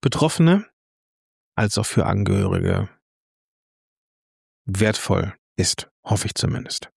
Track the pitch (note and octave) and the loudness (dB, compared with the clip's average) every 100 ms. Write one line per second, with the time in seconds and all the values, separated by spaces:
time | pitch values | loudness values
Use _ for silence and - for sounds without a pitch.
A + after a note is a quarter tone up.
0 | C3 - D#3 - E3 F#3+ - _ _ _ | 0 2 0 4 4 4 0 _ _ _
1 | _ _ _ _ _ - G#2+ - - - | _ _ _ _ _ -2 -2 0 0 0
2 | F2+ G2 G2+ G2 G2 F#2 F#2 F#2 G#2 _ | 0 0 2 2 2 0 0 0 -2 _
3 | _ _ _ _ _ _ _ _ _ _ | _ _ _ _ _ _ _ _ _ _
4 | _ _ _ _ _ _ - F#2+ G#2+ G#2+ | _ _ _ _ _ _ -8 0 0 0
5 | - G2 G2 - _ - F#2 - - _ | 0 0 0 -8 _ -4 -2 -4 -8 _
6 | - G#2+ G2+ - - - - - - | -4 -2 -2 -4 -4 -4 -6 -12 -12